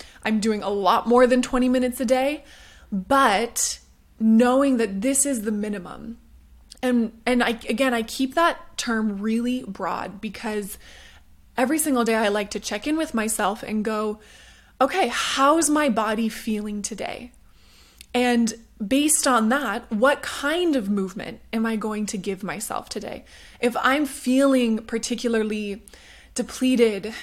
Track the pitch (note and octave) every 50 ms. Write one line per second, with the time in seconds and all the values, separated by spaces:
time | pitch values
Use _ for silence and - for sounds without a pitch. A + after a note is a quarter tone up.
0 | - - - - - A3 A3 G#3+ G3+ A3+ G#3+ G3+ - G3 G3+ G3+ G3 F3+ A3+ -
1 | - A3 A#3+ B3 B3+ A#3+ B3+ B3+ B3 - - B3+ B3+ B3+ B3+ B3+ B3+ B3 B3 -
2 | C4 A3+ C4 B3+ C4 C#4+ D4+ D#4 - - - - - - - - - - G#3 F#3+
3 | F#3 - C4+ C4+ C4+ A3+ G3 G3 A#3 A#3 - - - - - - _ _ _ _
4 | _ _ _ - A3 A3 A3+ A3+ B3 B3 B3+ C4+ C#4+ C#4 B3+ A3+ A3+ G3+ G3 G3
5 | G#3 C4+ C#4 C#4 - C#4+ C4+ A3+ G3+ A3 G#3+ G#3 G#3 G#3+ G#3 G3 F3 F3 - -
6 | - A3+ A#3 - - - - - - - - - - - - - - B3+ B3 A#3+
7 | A3+ A3+ - - - B3 B3+ B3 A#3+ A3+ A3+ A3+ - - A#3 A3+ C4+ C4 A#3+ A3+
8 | A3+ - - - C4+ C4 - E4+ E4 E4+ B3+ - - - - - - A#3+ A3+ A3
9 | A3 G#3+ G3+ G3 G3+ A3 A3 A#3 A#3 B3 B3+ B3+ B3 G3 F#3+ - F#3+ E3 F3+ -
10 | - F#3 F#3 G3 - G#3+ G3 - - A3 G#3+ G#3 G3+ G3 - - - - - -
11 | - - - - - - - - - - - - C4 B3 D#4+ D#4 D#4 D#4 C4 A#3+
12 | A#3 A3+ A3+ A3 A3+ G3+ G3+ G#3 G#3 G3+ - G3+ - - G3+ G#3 - D4 D#4 D#4+
13 | D#4+ D#4 - A3+ G#3+ A3+ - - G#3 F#3 G#3+ A3 - - G#3+ G#3+ G#3 A#3 G#3+ G#3+
14 | A3 G#3+ G#3+ - - - - - - - - - - _ _ - B3+ C4+ - F#4+
15 | C#4+ A#3 A#3+ - - - - C4 C4+ C#4+ D#4 E4 D4+ C#4 D4 D4+ D4+ C#4 G#3 A3+
16 | G#3+ A3 A3 A3 A3+ A3 - - - A3+ G#3+ G#3 G#3 G#3+ G#3 G#3 G3 - G#3+ -
17 | - - - - A#3+ A#3+ _ - - - - - - - - - - _ _ -
18 | - _ - B3 B3 B3 A#3+ A#3 A#3 G#3+ - - - _ - - A3 G3 C4 C#4
19 | D4 D4+ - - - C#4+ B3 A3+ A3 A3 B3+ D4 C#4 G#3+ G3+ A#3+ - - A#3 G3+
20 | A#3+ C#4+ C#4+ - - - - - C#4 C#4+ D#4+ F4+ F4+ E4 C#4+ B3+ G3 G3 G#3 G3
21 | F#3+ F#3 F#3 - - - A3+ - - - - A3+ A3 A3+ A3+ G#3+ G#3+ G#3+ G#3+ G#3+
22 | G#3+ G3+ - F#3+ F3 G3+ G3 F#3+ G#3 F3 D3 G3 - - - - - - - G#3+
23 | - - - - - - - - - - - - - B3 A#3 - - B3+ C4+ D4+
24 | D4+ C#4 - - - B3 B3+ C4+ C#4 C#4 C4 B3+ B3 A3+ A3 G#3+ - - A#3 A3+
25 | - - B3 A3+ - A#3 A#3 A3 G#3+ G#3+ G#3+ G#3+ G#3 G3+ G3 - - - - -
26 | - - - - - - - - A#3 - - - C4 B3+ B3+ A#3 A#3 A3 G#3 G3
27 | E3+ A3 A3+ -